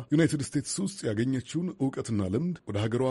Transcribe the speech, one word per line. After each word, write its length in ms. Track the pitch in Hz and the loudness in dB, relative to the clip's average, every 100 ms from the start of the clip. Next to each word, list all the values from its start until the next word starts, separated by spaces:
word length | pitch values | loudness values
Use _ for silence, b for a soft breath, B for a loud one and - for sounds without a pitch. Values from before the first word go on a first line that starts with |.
| - | 2
ዩናይትድ 340 | 151 165 147 | 4 4 2
ስቴትስ 320 | 127 147 - - | -2 -4 -4 -4
ውስጥ 200 | 196 - 117 | -4 -2 -2
ያገኘችውን 640 | 104 127 131 - 160 180 - | 0 2 0 -2 -4 -4 -2
እውቀትና 540 | 135 - 117 104 92 | -2 -2 -2 0 2
ልምድ 280 | 113 175 165 - | 0 0 -4 -4
ወደ 120 | 101 | -2
ሀገሯ 260 | 110 120 131 | 0 2 2